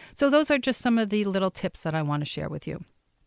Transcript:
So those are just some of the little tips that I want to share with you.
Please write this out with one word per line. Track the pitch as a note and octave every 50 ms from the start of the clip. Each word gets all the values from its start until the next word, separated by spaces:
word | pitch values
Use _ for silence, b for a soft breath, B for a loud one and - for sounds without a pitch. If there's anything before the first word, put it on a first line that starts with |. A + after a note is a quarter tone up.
| B B B
So | B C#4+ C#4
those | C#4 D4+ D#4 -
are | D4 C4+
just | - C4 B3 - -
some | B3 A#3 A#3
of | A3 G3
the | G3+ G#3+ G#3
little | G3+ F#3 F#3+ F#3+ F#3+
tips | - - - F#3 - -
that | - E3 D#3
I | D#3+ D3+
want | D3 D3 D3
to | D3
share | - - D3+ D3+ -
with | D3 D3 -
you. | D#3+ - - F3+ - _ _ _ _ _ _ _